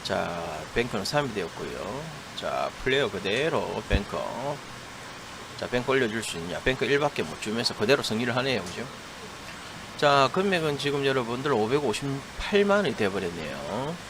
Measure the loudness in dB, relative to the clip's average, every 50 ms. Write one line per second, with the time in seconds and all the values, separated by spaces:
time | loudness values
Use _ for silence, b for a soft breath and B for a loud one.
0 | -2 0 0 0 0 0 -2 -4 -4 -4 -6 -6 -8 -2 0 0 0 2 0 -2
1 | -2 2 2 2 2 2 0 -2 -4 -4 -4 -6 -6 -6 -6 -6 -6 -4 -6 -6
2 | -8 -8 -10 -12 -12 -10 -10 -4 -4 -2 0 0 0 -2 -4 -2 0 2 2 2
3 | 2 0 -2 -2 -2 0 0 2 0 2 0 0 0 -2 -4 -4 0 0 0 0
4 | 0 -2 -4 -4 -4 -4 -4 -4 -4 -4 -4 -6 -8 -12 -14 -14 -14 -14 -14 -14
5 | -14 -12 -12 -12 -12 -14 -12 -12 -12 -12 -8 -8 -6 -2 -2 0 2 4 4 4
6 | 4 2 0 -2 -4 -4 -6 -6 -4 -4 -6 0 0 0 0 2 2 2 4 4
7 | 2 2 0 -2 -4 -4 -6 -6 -4 -4 -2 0 -2 -2 0 0 4 4 6 4
8 | 4 0 0 0 0 0 0 0 2 2 0 0 -2 -4 -6 -8 -8 -8 -10 -14
9 | -14 -14 -12 -12 -12 -12 -12 -12 -12 -12 -12 -12 -12 -12 -12 -12 -12 -12 -2 4
10 | 6 8 8 8 8 6 4 2 2 4 4 4 2 2 0 2 0 0 2 2
11 | 2 4 2 2 2 0 -2 -2 2 2 4 4 4 4 4 4 4 2 0 0
12 | -2 -2 -2 -4 -6 -8 -8 -6 -4 2 4 4 6 6 6 4 4 2 2 2
13 | 2 2 2 0 -2 -2 -4 -4 -6 -6 -6 -6 -6 -4 -2 -2 -2 -2 -4 -6
14 | -10